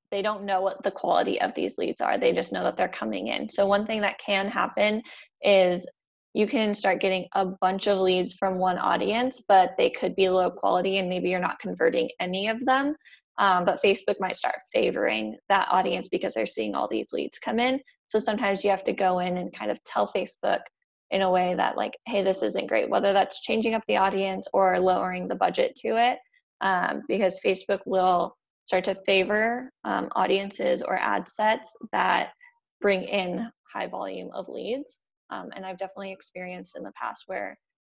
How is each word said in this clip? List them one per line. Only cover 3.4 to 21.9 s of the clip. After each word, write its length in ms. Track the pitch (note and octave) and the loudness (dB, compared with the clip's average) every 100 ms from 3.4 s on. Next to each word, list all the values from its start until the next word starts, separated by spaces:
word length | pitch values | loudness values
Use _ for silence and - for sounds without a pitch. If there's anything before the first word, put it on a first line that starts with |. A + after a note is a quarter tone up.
| A3 | -4
So 180 | - G3 | 0 2
one 180 | G3+ | 2
thing 160 | G#3+ A3 | 0 -2
that 160 | G#3 - | -2 -4
can 300 | - G3 G3 | -2 -2 0
happen 540 | - F#3+ - G#3 G#3+ - - - _ | -2 -2 2 2 0 -6 -16 -20 _
is 440 | - G3 F3+ F3+ - - _ _ _ | 4 6 6 2 -4 -16 _ _ _
you 120 | - G#3+ | 0 0
can 280 | A3+ G#3+ | 2 0
start 260 | G#3 G3 F#3 | 0 0 2
getting 260 | G3 F#3 F3+ | 2 0 -2
a 120 | G3 F#3+ | -2 -2
bunch 400 | F#3+ F#3 G3 G3+ | 0 0 0 2
of 100 | G3 | 2
leads 340 | F#3+ F3+ F3+ | 4 2 0
from 260 | - F#3+ F#3 | -2 -2 0
one 200 | F#3 F3+ | 0 0
audience, 640 | - F3 - A3 B3+ - - | 0 0 0 0 -2 -2 4
but 220 | G3 F#3 - | 6 6 4
they 140 | - | 0
could 240 | - F#3 F3+ | 2 -2 2
be 120 | F#3 | 4
low 220 | F#3 F3+ | 4 2
quality 480 | F3+ - F3+ F#3 G3 | 0 0 2 2 0
and 100 | F#3 | -2
maybe 220 | F#3 F3+ | -2 -2
you're 100 | F#3 | 0
not 180 | F3+ - | -2 -4
converting 500 | F#3+ F3+ G3 - - - | -8 0 2 2 -2 -4
any 280 | F3+ F#3 G#3 | -4 -4 -2
of 160 | A3+ | -2
them. 300 | C4 C4 C#4 D4+ _ - _ - | 2 2 2 -4 _ -20 _ 0
Um, 260 | G3+ F#3 | 2 4
but 180 | F3+ - | 2 2
Facebook 340 | G3+ G3 - - | 4 2 0 -2
might 160 | F#3 - | -2 -4
start 200 | - - - | -4 -4 -4
favoring 640 | - A#2 - - A2 A2 - - | 0 0 2 0 -2 -4 -6 0
that 200 | G3 - | 0 2
audience 380 | F#3 F#3 F3 - | 2 2 -2 -4
because 260 | F3+ F#3+ | -4 -2
they're 120 | - G#2+ | -2 -2
seeing 280 | - G#2+ | -2 -4
all 140 | G2 - | -2 -2
these 240 | A2 - | -4 -4
leads 260 | - - - | -4 -6 -6
come 200 | - A3+ | -4 0
in. 220 | B3 C4 - _ - | 0 -2 -6 _ -4
So 120 | G#3+ | -2
sometimes 460 | G#3+ G#3 G#3 G3 | 0 0 0 0
you 60 | G3+ | 2
have 140 | F#3+ | 0
to 80 | - | 0
go 260 | G3 F#3 F3+ | 0 2 2
in 180 | F3+ F3+ | 0 -2
and 160 | F3+ | -6
kind 180 | - - | -6 -6
of 120 | G#3+ | -6
tell 240 | - - G#3 | -4 -2 0
Facebook 520 | G3+ G#3 - - - - _ _ _ - | -2 -4 -4 -2 -2 -4 _ _ _ -4
in 120 | G3 | 0
a 80 | F#3+ | 2
way 240 | F#3 F3+ | 2 2
that, 220 | F3+ - - | 2 0 0
like, 200 | G#2+ | -4